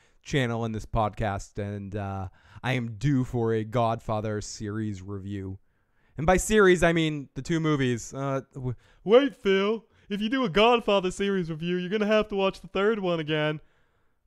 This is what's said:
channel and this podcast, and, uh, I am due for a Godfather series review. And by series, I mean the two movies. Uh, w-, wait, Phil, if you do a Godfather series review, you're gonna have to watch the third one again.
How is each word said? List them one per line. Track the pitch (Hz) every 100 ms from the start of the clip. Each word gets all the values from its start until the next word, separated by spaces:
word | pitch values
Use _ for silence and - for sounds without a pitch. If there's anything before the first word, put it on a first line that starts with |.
| _ _
channel | - 139 120 117
and | 117
this | 110 -
podcast, | 120 107 104 107 98 - -
and, | 101 104 98
uh, | 104 98 98 95 _ _ -
I | 120
am | 127 113 104
due | 147 131
for | 123 123 113
a | 113
Godfather | 110 123 113 113 - 107 110 107
series | - - 107 107 107 95
review. | 95 101 98 101 98 98 _ _ _ _ _ -
And | 160
by | 185
series, | - 214 190 175
I | 170
mean | 165 160 151 139
the | -
two | 127 165
movies. | 156 147 127 117 -
Uh, | 135 139 135 -
w-, | 139 127 117 _ _
wait, | 180 240 285 -
Phil, | 202 190 202 226 - _ -
if | 202
you | 220
do | 269
a | 233
Godfather | 190 226 240 - 196 180
series | - 202 190 165
review, | 156 170 180
you're | 180
gonna | 214 202
have | 214 208
to | 196
watch | 190 -
the | 170
third | 190 202 220
one | 185 165
again. | 151 156 151 151 - _ _ _ _ _